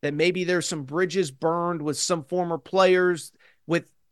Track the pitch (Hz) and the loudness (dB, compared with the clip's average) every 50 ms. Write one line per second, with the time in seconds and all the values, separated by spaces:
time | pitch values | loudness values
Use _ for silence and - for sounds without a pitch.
0 | - 147 143 147 160 180 175 185 180 165 180 175 156 - 180 156 139 131 143 170 | -6 -4 0 2 2 2 2 0 0 0 0 0 0 -2 -6 -6 -8 -6 -2 -2
1 | 190 180 156 196 180 143 135 - - 160 165 170 170 175 175 160 147 151 139 - | -2 0 0 -2 -2 -2 -4 -4 -2 -2 0 0 -2 -2 -2 -4 -4 -4 -4 -4
2 | - - 180 165 139 - 175 180 180 170 165 160 - - - 190 190 185 185 180 | -2 -2 -2 -4 -4 -4 -4 -2 -2 -2 -4 -6 -6 -2 2 4 4 6 6 4
3 | 180 180 175 156 - - - _ _ _ _ _ _ - 160 170 - - _ _ | 4 2 0 -2 -6 -12 -20 _ _ _ _ _ _ -2 -2 -2 -2 -4 _ _
4 | _ _ | _ _